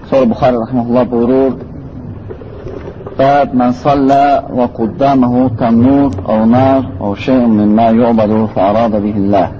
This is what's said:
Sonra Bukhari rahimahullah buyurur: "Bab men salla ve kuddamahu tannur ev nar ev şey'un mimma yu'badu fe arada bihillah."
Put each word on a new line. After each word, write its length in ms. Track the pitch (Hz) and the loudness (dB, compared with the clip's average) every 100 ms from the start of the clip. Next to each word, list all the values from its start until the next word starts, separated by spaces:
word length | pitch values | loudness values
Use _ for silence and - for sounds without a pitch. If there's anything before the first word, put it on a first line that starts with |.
| - | -2
Sonra 160 | 135 127 | 0 0
Bukhari 280 | 110 135 120 | 2 0 0
rahimahullah 480 | 110 127 117 120 120 | -2 -4 -2 0 0
buyurur: 420 | 120 120 131 135 123 - - - - - - - - - - - - - - - - | 0 0 2 0 -4 -12 -14 -16 -16 -16 -16 -16 -16 -16 -16 -14 -14 -14 -14 -14 -2
"Bab 300 | 135 143 135 | 2 2 2
men 160 | 127 123 | 0 0
salla 760 | 123 151 143 135 139 143 139 - 127 | 0 0 2 4 4 4 2 -2 -4
ve 100 | 120 - | -4 -2
kuddamahu 800 | 113 92 135 135 123 123 127 - | -6 0 0 2 2 2 0 0
tannur 540 | 120 113 127 139 139 95 - | 0 4 4 2 0 -2 -2
ev 140 | 110 110 | 0 2
nar 320 | 123 135 135 127 95 | 4 4 2 -2 -6
ev 120 | 104 101 | -6 -6
şey'un 340 | - 131 120 | 0 2 2
mimma 380 | 107 104 107 117 | 2 2 4 4
yu'badu 560 | 113 120 113 107 110 110 | 4 2 2 2 0 0
fe 60 | 107 | 0
arada 380 | 95 107 117 104 | 0 2 0 0
bihillah." 440 | 104 107 98 101 85 | -2 -2 0 0 0